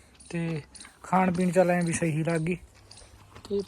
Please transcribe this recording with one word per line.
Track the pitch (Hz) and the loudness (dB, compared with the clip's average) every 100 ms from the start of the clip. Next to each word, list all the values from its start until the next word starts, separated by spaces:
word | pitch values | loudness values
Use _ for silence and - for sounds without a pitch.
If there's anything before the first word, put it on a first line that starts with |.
| - - - | -20 -20 -12
ਤੇ | 170 165 160 - - - - | -6 -4 -6 -8 -20 -20 -18
ਖਾਣ | - 185 185 | -2 2 2
ਪੀਣ | 175 185 | 2 2
ਚੱਲ | 175 180 | 4 4
ਐਂ | 175 | 4
ਵੀ | 170 | 0
ਸਹੀ | 151 170 151 | 0 0 0
ਲੱਗ | 160 165 | 0 -2
ਗਈ। | 160 156 - - - - - - - - - | -2 -6 -8 -20 -20 -20 -20 -20 -20 -20 -6
ਤੇ | 202 | -6